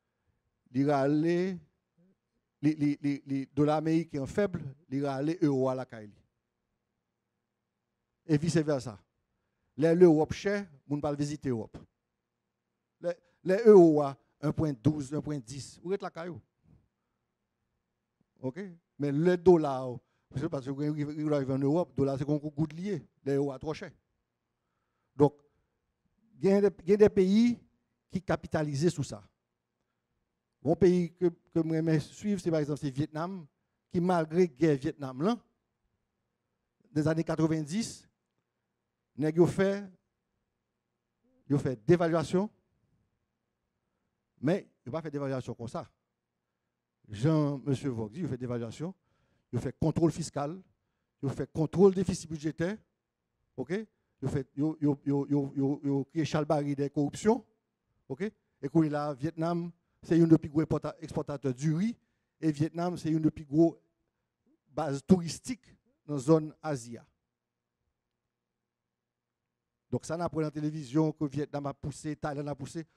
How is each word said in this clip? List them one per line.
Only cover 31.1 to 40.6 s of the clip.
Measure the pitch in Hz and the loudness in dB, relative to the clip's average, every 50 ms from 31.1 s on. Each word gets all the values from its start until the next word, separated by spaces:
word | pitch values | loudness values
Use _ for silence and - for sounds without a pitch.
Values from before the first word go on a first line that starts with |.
| - | -2
que, | - 185 175 170 _ _ _ - | 0 -2 -2 -2 _ _ _ -4
que | 170 | -2
moi, | 160 160 160 160 160 160 160 | -2 0 0 0 0 2 2
je | 151 | 0
suis, | - - - - - 208 202 180 | 0 -4 -10 -8 -4 -4 -4 -2
c'est | - 175 | -2 -2
par | 160 156 | 0 0
exemple, | 147 139 147 123 | 0 -2 -4 -6
c'est | 156 139 | -6 -6
Vietnam, | 127 131 156 156 156 156 170 185 196 180 151 - _ _ _ _ _ _ _ _ | -4 -4 -6 -4 -4 -8 -8 -8 -8 -12 -14 -18 _ _ _ _ _ _ _ _
qui, | - 180 | -2 0
malgré | 170 185 185 170 160 156 156 180 | 2 2 2 2 0 0 2 2
la | 185 | 2
guerre | 170 135 - 160 160 143 | 2 2 2 2 2 2
Vietnam, | 131 131 160 - - 139 131 127 127 156 | 2 0 -6 -6 -8 -10 -10 -6 -2 -2
là, | 208 240 - - _ _ _ _ _ _ _ _ _ _ _ _ _ _ _ _ _ _ _ _ _ _ _ _ _ _ _ _ _ | -2 -2 -2 -6 _ _ _ _ _ _ _ _ _ _ _ _ _ _ _ _ _ _ _ _ _ _ _ _ _ _ _ _ _
des | - 151 147 | -2 0 0
années | 156 160 160 165 | 0 0 0 -2
quatre-vingt-dix, | - 160 156 160 156 160 160 156 139 175 220 226 - - - - _ _ _ _ _ _ _ _ _ _ _ _ _ _ _ _ _ _ _ _ _ _ | -2 0 0 2 0 0 -2 -4 -4 -4 -6 -6 -6 -10 -16 -20 _ _ _ _ _ _ _ _ _ _ _ _ _ _ _ _ _ _ _ _ _ _
nèg | 117 143 156 156 | -4 -4 0 4
yo | 170 175 | 4 4
fait, | 139 - - 190 196 196 202 202 185 - _ _ _ _ _ _ _ _ _ _ _ _ _ | 4 4 0 0 0 0 -4 -8 -14 -20 _ _ _ _ _ _ _ _ _ _ _ _ _